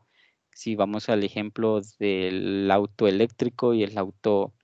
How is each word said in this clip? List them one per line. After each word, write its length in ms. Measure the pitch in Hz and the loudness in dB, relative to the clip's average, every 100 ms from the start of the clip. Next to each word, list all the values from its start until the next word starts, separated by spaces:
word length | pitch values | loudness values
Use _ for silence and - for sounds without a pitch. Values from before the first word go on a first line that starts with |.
| _ _ _ _ _ | _ _ _ _ _
si 240 | - 113 104 | -10 -4 0
vamos 340 | 98 107 - | 0 -2 0
al 140 | 104 | 0
ejemplo 580 | 101 107 104 107 110 107 101 - | 0 -4 -8 -2 0 0 -4 -4
del 720 | 104 95 92 95 98 98 98 | -2 0 -2 -2 -2 0 2
auto 380 | 98 101 - 104 | 2 0 0 2
eléctrico 680 | 95 117 - 120 - 123 | 4 2 0 -4 0 0
y 100 | 117 | 2
el 140 | 104 104 | 0 -4
auto 560 | 95 - 110 101 98 - | -6 -4 0 0 0 -8